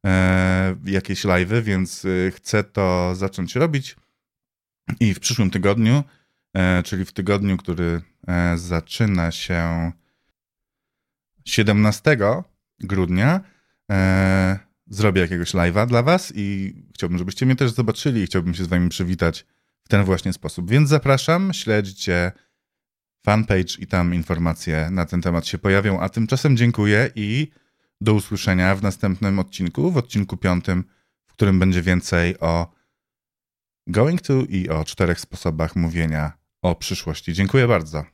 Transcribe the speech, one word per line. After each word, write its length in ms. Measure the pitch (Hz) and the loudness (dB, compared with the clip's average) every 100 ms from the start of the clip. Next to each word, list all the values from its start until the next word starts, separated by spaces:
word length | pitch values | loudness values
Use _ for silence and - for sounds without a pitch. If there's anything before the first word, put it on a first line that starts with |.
| 98 | 2
e, 680 | 92 92 92 92 92 95 92 | 2 4 4 2 2 0 -4
jakieś 400 | 92 95 - 95 | -2 -2 -2 -4
live'y, 380 | 101 90 90 113 | 0 0 2 0
więc, 420 | 107 95 92 - | 0 0 -2 -4
e, 260 | 95 92 92 | -2 0 -2
chcę 340 | - - 104 | -4 -2 -2
to 500 | 101 - 95 90 90 | -2 -2 0 2 0
zacząć 400 | 90 95 - 87 | -2 -6 -6 -6
robić. 420 | 127 165 143 131 - _ _ _ _ _ _ _ _ - - | -2 0 -2 -6 -16 _ _ _ _ _ _ _ _ -10 0
I 140 | 113 | 0
w 60 | - | 0
przyszłym 300 | - 120 98 | -4 0 0
tygodniu, 540 | 98 95 104 110 135 143 _ _ _ _ | 2 0 2 4 2 0 _ _ _ _
e, 280 | 98 92 90 | 0 2 2
czyli 220 | 87 95 | 0 -6
w 80 | 92 | -6
tygodniu, 440 | - 92 101 101 92 | -6 -2 0 0 -2
który, 460 | - 85 85 85 - _ - | -2 -2 -2 -2 -6 _ -4
e, 300 | 87 87 85 | 0 0 -2
zaczyna 720 | 87 85 - - 110 92 82 | -2 -4 -4 -2 0 2 -2
się 640 | - - 87 85 82 85 85 _ _ _ _ _ _ _ _ _ _ _ _ _ _ | -4 -4 -2 -2 -2 -4 -8 _ _ _ _ _ _ _ _ _ _ _ _ _ _
siedemnastego 1000 | - - 107 104 107 104 - 143 101 139 185 _ _ _ | -4 0 4 4 4 2 0 2 2 -2 -6 _ _ _
grudnia, 600 | 90 95 87 90 120 185 190 _ _ _ _ | -4 -2 0 2 2 0 -4 _ _ _ _
e, 800 | 98 95 95 95 95 92 95 _ _ _ | 0 2 2 2 2 0 -2 _ _ _
zrobię 340 | 101 107 92 | 0 2 2
jakiegoś 320 | 85 87 85 | 0 -2 -2
live'a 340 | 95 87 90 120 | 0 0 2 2
dla 160 | 120 | 2
was 300 | 127 180 - - | 2 0 0 -6
i 380 | 101 98 98 - - | -4 -4 -6 -10 -20
chciałbym, 240 | - 90 87 | -8 -4 -2
żebyście 280 | 90 - 127 | -4 -2 0
mnie 100 | 131 | 2
też 140 | 127 | 0
zobaczyli 520 | 113 117 107 151 117 | 0 -2 0 -2 0
i 40 | 95 | 0
chciałbym 280 | 92 87 | 0 -2
się 100 | 87 | -4
z 20 | 87 | -2
wami 220 | 87 90 | 2 0
przywitać 580 | - 87 90 85 80 - _ _ _ | 0 -4 0 0 -2 -12 _ _ _
w 60 | _ | _
ten 160 | 101 | 0
właśnie 280 | 95 92 95 | 2 0 -2
sposób. 380 | 92 82 - 90 | -6 -8 -8 0
Więc 180 | 127 147 | 2 4
zapraszam, 640 | 151 139 135 - 170 190 | 2 2 0 2 0 0
śledźcie 800 | 175 - 107 98 98 - 87 87 - _ _ _ _ _ _ _ _ - | -4 0 0 0 -8 -2 0 0 -4 _ _ _ _ _ _ _ _ 0
fanpage 480 | 107 107 95 90 - | 2 2 0 0 -6
i 80 | 92 | -4
tam 280 | 95 87 | 0 2
informacje 760 | 87 80 85 85 80 - 80 80 | 0 -2 -2 0 -2 -4 -2 -2
na 160 | 92 85 | -2 -2
ten 160 | 87 | -2
temat 240 | 87 85 - | 0 -2 -4
się 120 | 92 | -4
pojawią. 420 | 98 98 104 92 | 0 2 2 -2
A 80 | 92 | -2
tymczasem 480 | - 110 131 156 120 | -2 -2 0 2 4
dziękuję 540 | 120 107 104 104 127 | 2 2 2 2 2
i 340 | 110 104 120 151 _ _ _ _ _ | -2 -4 -4 -4 _ _ _ _ _
do 140 | 104 | 0
usłyszenia 600 | 107 - 101 - 92 92 | 0 0 -4 0 2 2
w 80 | 95 | 2
następnym 560 | 101 92 101 92 104 98 | -2 -2 -4 -2 0 -2
odcinku, 520 | 92 - 87 - 156 | -4 -4 -6 -2 0
w 60 | 170 | 0
odcinku 400 | - 107 98 92 | 0 -2 -2 -2
piątym, 480 | 95 90 - 90 - _ _ _ _ | 0 0 0 -2 -4 _ _ _ _
w 60 | |
którym 260 | _ 101 95 | _ 4 4
będzie 240 | 92 90 | 4 2
więcej 580 | 87 90 - 87 85 95 | 2 0 0 0 0 0
o 320 | 82 85 85 _ _ _ _ _ _ _ _ _ _ _ - | 0 0 -2 _ _ _ _ _ _ _ _ _ _ _ -4
going 360 | 95 135 175 | 2 2 0
to 120 | - 135 123 | 0 0 2
i 200 | 95 90 | -2 -2
o 160 | 78 | -2
czterech 360 | 78 - 87 85 | -4 -2 0 0
sposobach 560 | - - 87 78 82 - | -6 -6 -6 -2 -2 0
mówienia 560 | 85 82 80 78 76 - _ _ | -2 0 -2 -2 -4 -8 _ _
o 120 | 90 | -4
przyszłości. 580 | 85 - 92 - 78 - | -2 -6 -8 -8 -8 -8
Dziękuję 360 | 85 98 131 120 | -2 0 2 2
bardzo. 360 | 104 80 78 76 | 2 0 -8 -10